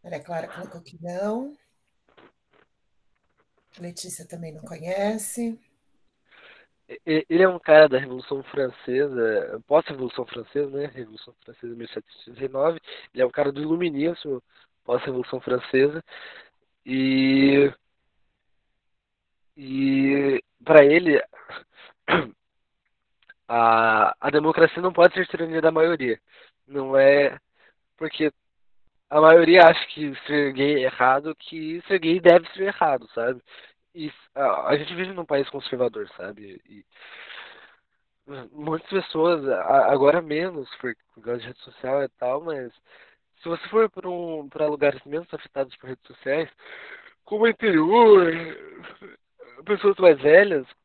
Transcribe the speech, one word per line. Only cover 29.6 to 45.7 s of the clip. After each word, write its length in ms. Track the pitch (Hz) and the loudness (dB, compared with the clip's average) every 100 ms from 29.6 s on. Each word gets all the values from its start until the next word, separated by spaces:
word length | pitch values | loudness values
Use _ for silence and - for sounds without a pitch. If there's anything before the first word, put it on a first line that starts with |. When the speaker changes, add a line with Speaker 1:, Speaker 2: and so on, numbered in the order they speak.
Speaker 2:
acha 240 | 165 165 - | 8 6 -6
que 260 | 151 151 135 | -10 -10 -10
ser 280 | - 147 143 | -6 -2 -2
gay 220 | 131 139 147 | -2 -2 0
é 40 | |
errado, 520 | 127 - 127 135 151 | -2 0 2 2 -2
que 460 | 156 - 165 156 170 - | -14 -16 -14 -12 -12 -4
ser 120 | 190 | -2
gay 200 | 160 180 | 0 2
deve 280 | 170 175 170 | 4 4 2
ser 140 | 196 | -8
errado, 440 | 190 - 156 127 110 | -8 -2 -2 -2 -6
sabe? 280 | - 117 123 _ - - _ _ | -8 -6 -8 _ -20 -20 _ _
E 180 | 170 151 - _ | -14 -14 -14 _
a, 340 | 135 135 - - | -6 -4 -2 -2
a 80 | 143 | -4
gente 160 | 151 | -4
vive 180 | 175 185 | -10 -10
num 120 | 190 | -10
país 240 | 165 143 139 | -6 -4 -4
conservador, 600 | 139 - 127 123 110 101 - | -12 -12 -4 -4 -6 -16 -14
sabe? 440 | 92 104 104 92 | -16 -16 -20 -20
E 200 | _ 104 _ _ - - - - - - - _ _ _ _ _ - 139 120 | _ -20 _ _ -20 -20 -20 -20 -20 -20 -20 _ _ _ _ _ -20 -20 -18
muitas 380 | 147 151 160 - | -12 -8 -8 -6
pessoas, 580 | 190 - 156 165 165 135 | -6 -6 0 0 0 -2
a-, 440 | 104 - 135 107 | -4 2 2 4
agora 300 | 139 143 165 | 4 4 2
menos, 480 | 160 151 185 165 127 - | -2 -6 -4 -8 -16 -12
por, 180 | 127 113 _ | -12 -12 _
por 100 | _ | _
causa 160 | 110 120 | -10 -10
de 80 | 117 | -10
rede 120 | 127 | -20
social 440 | - _ 127 139 | -20 _ -4 -4
e 60 | 139 _ | -4 _
tal, 220 | 123 139 | -6 -6
mas 320 | 165 143 123 _ _ _ _ _ _ _ | -8 -10 -12 _ _ _ _ _ _ _
se 60 | 170 | -10
você 180 | 170 - | -10 -4
for 200 | 214 214 | -2 -2
pra 200 | - 180 | -4 -12
um, 400 | 175 170 156 143 | -10 -10 -10 -12
pra 180 | 156 151 | -6 -4
lugares 340 | 147 143 131 | 0 -2 -2
menos 260 | 143 151 175 | -10 -12 -10
afetados 420 | 151 - 139 135 | -18 -14 -10 -10